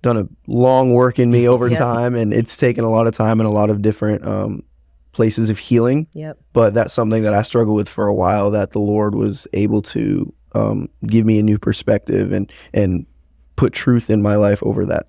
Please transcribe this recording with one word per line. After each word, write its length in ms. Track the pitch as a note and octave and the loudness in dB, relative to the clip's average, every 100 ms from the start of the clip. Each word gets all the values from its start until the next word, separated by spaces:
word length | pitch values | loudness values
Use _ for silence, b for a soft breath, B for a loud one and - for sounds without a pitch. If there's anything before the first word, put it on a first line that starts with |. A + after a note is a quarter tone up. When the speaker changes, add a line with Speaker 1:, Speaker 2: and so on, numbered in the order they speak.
Speaker 1:
done 140 | B2+ A#2 | 0 -2
a 100 | - - - | -4 -10 -6
long 460 | A#2+ B2+ C3 C3 | 0 4 4 4
work 240 | A#2+ B2+ B2 | 4 2 2
in 120 | A#2+ | 2
me 180 | A#2+ A#2+ | 4 4
over 200 | B2+ A#2+ | 2 2
Speaker 2:
<laughs> 20 | |
Yeah. 80 | A#2 | 0
Speaker 1:
time. 360 | A#2+ A#2 A#2+ | 0 0 -2
And 180 | A#2+ A2 | 0 0
it's 240 | G#2 A#2 - | 0 -2 0
taken 280 | C3 A#2 | 0 0
a 60 | A2+ | 0
lot 160 | A2 A2+ | 2 0
of 80 | |
time 260 | A2 A2 A2 | 0 0 2
and 60 | A2 | 2
a 40 | |
lot 180 | G#2 G#2 | 0 0
of 120 | G#2 | 0
different, 440 | G#2 A2 G#2+ G#2+ - | 0 -2 -2 -4 -4
um, 360 | G2+ G2+ G#2 - _ _ _ _ | -6 -6 -8 -14 _ _ _ _
places 360 | - A2+ G#2+ A2 | 0 0 0 -2
of 80 | G#2+ | -2
healing. 500 | - A#2+ A#2 C#3 D#3 | 0 2 2 0 -4
Speaker 2:
Yep. 240 | - D#3 - _ | -12 -14 -16 _
Speaker 1:
But 220 | - A2+ | 2 2
that's 180 | G#2 A#2 | 2 -2
something 300 | - A2+ A2 | -2 0 0
that 100 | G#2+ | 0
I 80 | G#2 | 0
struggled 340 | A2 A#2+ A2 G#2+ | 0 0 2 0
with 120 | G2+ | -2
for 180 | - G#2 | -4 -2
a 60 | |
while, 360 | G2+ F#2 G#2 G2+ | 0 0 0 0
that 220 | G#2 G2 | -2 -4
the 80 | - | -4
Lord 340 | G#2 G#2 G#2 | -2 0 0
was 320 | G#2 G#2+ G2+ - | -2 -4 -4 -6
able 280 | - G#2 G#2+ | -2 0 0
to, 500 | G2+ - A2 G2 - - _ | -2 -4 -2 -2 -4 -10 _
um, 340 | - G#2+ G#2+ F2 _ A2 | -2 -2 -2 -6 _ -2
give 180 | A2 | 0
me 140 | A2 G#2+ | 2 2
a 40 | |
new 160 | G#2+ G#2 | 2 0
perspective 760 | - G#2+ - G#2+ - G2+ G2 | -2 -4 -2 -2 0 -2 -2
and, 180 | G2 G2 B B | -4 -6 B B
and 340 | - G2+ F2+ F2 _ _ _ _ | -2 0 -2 -6 _ _ _ _
put 180 | - C3 | -2 -2
truth 380 | - - A#2+ - | 0 0 0 2
in 100 | A2 | 0
my 140 | G#2 | 2
life 260 | G#2 G#2 G#2 | 2 2 0
over 200 | G#2+ G#2 F#2+ | -2 -4 -2
that. 200 | - | -4